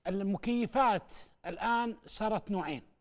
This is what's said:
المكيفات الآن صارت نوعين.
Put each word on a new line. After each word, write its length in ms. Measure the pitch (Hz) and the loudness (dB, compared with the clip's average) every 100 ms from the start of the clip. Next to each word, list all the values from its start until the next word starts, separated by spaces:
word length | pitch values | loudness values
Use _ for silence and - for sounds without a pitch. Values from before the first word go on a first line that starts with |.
| - | -4
المكيفات 1040 | 190 196 196 240 240 226 269 254 196 - - - _ 165 | -2 0 0 0 0 2 4 4 4 0 -14 -18 _ -10
الآن 520 | 170 226 233 240 - - | -4 0 2 0 -4 -10
صارت 460 | - 214 214 - | -4 0 0 0
نوعين. 300 | 196 156 135 - _ | -2 -2 -4 -8 _